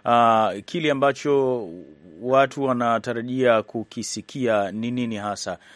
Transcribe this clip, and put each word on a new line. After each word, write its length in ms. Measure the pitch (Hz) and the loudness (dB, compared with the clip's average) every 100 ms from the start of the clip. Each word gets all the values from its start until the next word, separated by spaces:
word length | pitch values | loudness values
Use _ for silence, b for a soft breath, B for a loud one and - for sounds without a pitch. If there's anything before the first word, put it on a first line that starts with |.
| 123 | 0
ah, 480 | 120 117 113 107 98 - | 4 6 4 2 -2 -6
kile 260 | 175 151 | -4 -2
ambacho 760 | 135 139 131 147 139 131 123 92 87 71 73 87 80 | 2 0 0 0 2 2 -2 -6 -14 -18 -20 -20 -12
watu 420 | 120 135 135 143 | 0 2 2 0
wanatarajia 1000 | 135 123 117 113 123 117 120 127 123 113 | -2 0 0 0 -2 -6 -6 0 4 4
kukisikia 1080 | - 117 107 - 104 110 - 143 123 107 98 | 0 -8 -10 -10 -10 -10 -12 -4 0 0 0
ni 200 | 104 117 | -4 -6
nini 240 | 123 120 107 | -4 -6 -6
hasa, 420 | 104 98 101 87 b | -8 -8 -8 -10 b